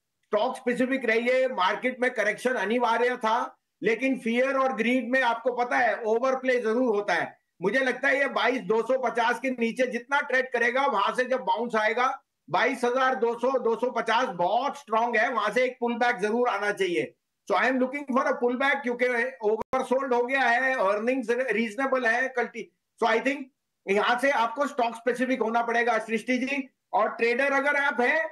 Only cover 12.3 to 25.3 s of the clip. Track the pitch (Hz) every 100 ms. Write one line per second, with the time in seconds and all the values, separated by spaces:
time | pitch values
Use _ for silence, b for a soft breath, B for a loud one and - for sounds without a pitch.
12.3 | _ - 170 233 254 240 247 262 262 233
13.3 | 233 269 262 220 226 254 233 220 226 254
14.3 | 180 175 226 277 - - 220 240 220 240
15.3 | 233 208 208 254 254 240 226 240 208 208
16.3 | 226 247 196 208 202 190 165 131 - _
17.3 | _ - 190 226 262 254 285 285 247 294
18.3 | - 240 247 269 285 247 240 247 240 254
19.3 | 254 214 220 - 262 254 254 269 240 247
20.3 | 269 247 233 262 262 196 208 226 269 214
21.3 | 240 262 214 233 202 269 254 233 240 262
22.3 | 254 233 233 190 _ _ - 220 226 247
23.3 | 285 269 _ _ _ - 196 196 240 269
24.3 | 269 226 269 277 - 233 233 - 233 247